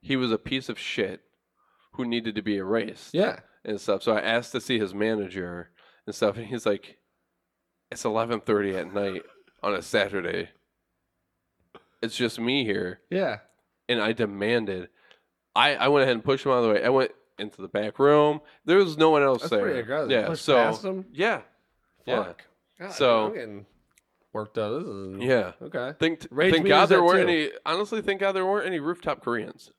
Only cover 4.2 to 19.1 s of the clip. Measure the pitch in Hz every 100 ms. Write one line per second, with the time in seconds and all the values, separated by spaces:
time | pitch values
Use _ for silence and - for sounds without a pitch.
4.2 | 80 117 120 127 - 120 101 98 110 110
5.2 | 95 92 87 87 85 _ _ _ - 104
6.2 | 107 101 110 120 107 101 - - _ _
7.2 | _ _ _ _ _ _ _ 104 123 110
8.2 | 113 117 - 104 101 95 87 101 101 92
9.2 | - _ _ _ 98 98 - 113 101 98
10.2 | 87 92 90 _ _ _ _ _ _ _
11.2 | _ _ _ _ _ - _ _ 113 -
12.2 | 120 - 117 135 117 98 92 90 _ 180
13.2 | 175 107 _ _ _ _ - 120 107 113
14.2 | 110 101 104 120 107 95 87 _ _ _
15.2 | _ _ _ - 135 139 131 147 135 117
16.2 | 123 131 143 127 113 104 - 135 127 -
17.2 | _ - 104 - 95 - 107 - 139 151
18.2 | 147 151 - _ - 185 190 151 160